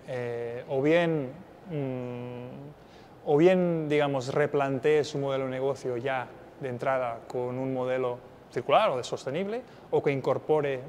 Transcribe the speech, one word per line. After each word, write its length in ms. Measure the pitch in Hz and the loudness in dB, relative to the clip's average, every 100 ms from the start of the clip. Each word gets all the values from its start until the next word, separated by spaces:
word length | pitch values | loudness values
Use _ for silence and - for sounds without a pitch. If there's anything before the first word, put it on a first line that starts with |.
| - | -8
eh, 580 | 127 120 120 117 120 160 | -6 -6 -6 -6 -8 -4
o 140 | 135 | 0
bien, 500 | 147 170 170 160 127 - - - - | 4 4 4 0 -2 -10 -18 -20 -8
mm, 1500 | 151 135 127 123 123 123 123 123 131 143 147 - - - - | -6 -4 -6 -6 -8 -10 -12 -12 -14 -16 -18 -20 -20 -20 -8
o 120 | - 147 | 2 6
bien, 500 | 175 185 175 165 151 | 8 6 4 0 2
digamos, 460 | 147 143 139 123 | 2 2 0 -2
replantee 680 | 139 147 143 139 135 151 151 | 0 2 2 0 2 4 4
su 140 | 135 143 | 2 -2
modelo 260 | 139 135 | -2 -2
de 60 | 135 | -2
negocio 440 | 131 135 135 131 120 | -2 -2 -2 -4 -4
ya 300 | 131 131 120 - - - | -2 -4 -6 -12 -20 -10
de 80 | 135 | -8
entrada 520 | 120 135 135 123 117 - | -4 0 0 -2 -6 -6
con 280 | 131 123 127 | -4 -4 -4
un 160 | 131 | -2
modelo 460 | 131 127 131 127 120 - - - | -2 -2 0 -2 -4 -10 -20 -8
circular 400 | - 120 156 214 | -6 2 4 4
o 60 | 131 | 0
de 80 | |
sostenible, 580 | 123 123 - 147 196 233 - - - | -2 -6 -4 -4 -4 -6 -10 -18 -2
o 120 | 156 | 0
que 80 | 151 | 2
incorpore 720 | 139 139 123 - 151 143 131 | 0 0 0 2 2 2 -2